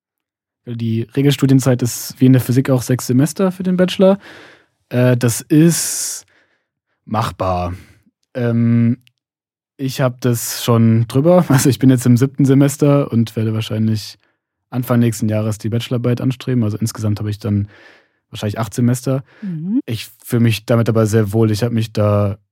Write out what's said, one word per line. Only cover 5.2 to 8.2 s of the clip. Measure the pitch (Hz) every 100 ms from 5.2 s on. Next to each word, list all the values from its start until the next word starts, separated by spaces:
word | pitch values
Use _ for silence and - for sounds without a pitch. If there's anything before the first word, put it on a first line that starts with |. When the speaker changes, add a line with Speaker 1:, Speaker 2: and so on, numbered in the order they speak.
| 120 -
Speaker 1:
ist | - 151 170 160 - - - - _ _ _ _ _ _ _ _ -
machbar. | 107 107 - 95 90 87 90 - _ _ _